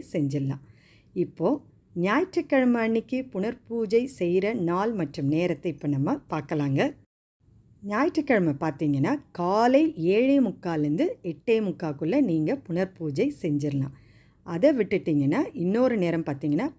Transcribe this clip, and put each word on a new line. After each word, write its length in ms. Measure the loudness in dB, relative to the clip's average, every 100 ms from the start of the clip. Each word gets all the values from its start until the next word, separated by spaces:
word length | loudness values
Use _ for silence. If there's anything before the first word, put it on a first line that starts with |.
| -2
செஞ்சிடலாம். 520 | -4 -2 -2 -4 -6 -12 -20 _ -20 _ -6
இப்போ 240 | -6 -2 -2 -2 -6 _ _ -2
ஞாயிற்றுக்கிழமை 760 | 0 0 0 -2 0 2 4 2 0
அன்னைக்கு 320 | -2 -2 -6 -6
புனர்பூஜை 720 | -4 -4 -6 -8 -6 2 2 0 -2
செய்கிற 340 | 0 2 0 0 0
நாள் 240 | 0 0 -2
மற்றும் 280 | -4 -2 0
நேரத்தை 360 | 2 0 0 -6
இப்ப 140 | -4 -2
நம்ம 200 | 0 0 -2 -4
பார்க்கலாங்க. 500 | -8 -4 -2 0 0 0 -4 _ _ _ _ _ _ _ _ -6
ஞாயிற்றுக்கிழமை 640 | 0 0 0 2 2 2 0
பார்த்தீங்கன்னா 480 | -4 -2 0 2 0 -2 -6 -6
காலை 420 | 0 2 4 4 4 0 2 4
ஏழே 200 | 4 4 2
முக்கால்லேருந்து 600 | -2 -4 -2 0 0 -2 -4 -10
எட்டே 240 | -6 0 0 0
முக்காக்குள்ள 520 | -4 -6 -4 -2 2 2
நீங்க 240 | 2 0 -4 -4
புனர்பூஜை 580 | -4 -4 -6 -6 -2 -2 -2
செஞ்சிடலாம். 540 | -2 -2 -2 -2 -4 -10 -20 -20 _ _ -10
அதை 160 | 2 4 4
விட்டுட்டீங்கன்னா 640 | 0 -2 0 2 2 2 -2 -2
இன்னொரு 320 | -2 2 2 2
நேரம் 240 | 0 -2 -4
பார்த்தீங்கன்னா 400 | -4 -2 -2 -2